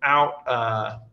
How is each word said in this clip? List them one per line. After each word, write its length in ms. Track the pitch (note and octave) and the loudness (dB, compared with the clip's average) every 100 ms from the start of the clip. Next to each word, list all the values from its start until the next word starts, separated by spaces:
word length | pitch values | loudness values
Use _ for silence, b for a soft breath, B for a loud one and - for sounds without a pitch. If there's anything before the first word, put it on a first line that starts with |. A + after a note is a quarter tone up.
out, 400 | C#3+ D3 D3 - B2+ | 2 4 2 -2 -4
uh, 500 | A#2+ A2+ A2 G#2+ A2 - | -2 0 -2 -4 -10 -18